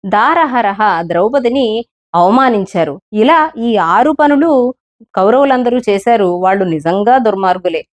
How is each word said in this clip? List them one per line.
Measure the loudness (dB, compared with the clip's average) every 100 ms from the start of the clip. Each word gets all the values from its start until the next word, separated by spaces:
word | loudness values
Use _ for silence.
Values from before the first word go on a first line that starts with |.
| -2
దారహరః, | 0 2 2 0 0 -2 0 -2 0
ద్రౌపదిని | -2 0 0 0 -2 -2 -2 -4 -10 _ _
అవమానించారు. | 0 2 2 2 0 -2 -4 -4 -6 _
ఇలా | 0 2 2 0 -4
ఈ | -2 0
ఆరు | 2 0 0
పనులు | 0 2 2 2 2 0 -6 _ _ _
కౌరవులందరూ | -2 2 2 2 2 0 -2 -2
చేశారు. | -2 0 0
వాళ్ళు | 0 0 0 0
నిజంగా | -2 -2 -2 -2 2 2
దుర్మార్గులే | 0 0 -2 -2 -4 -6 -10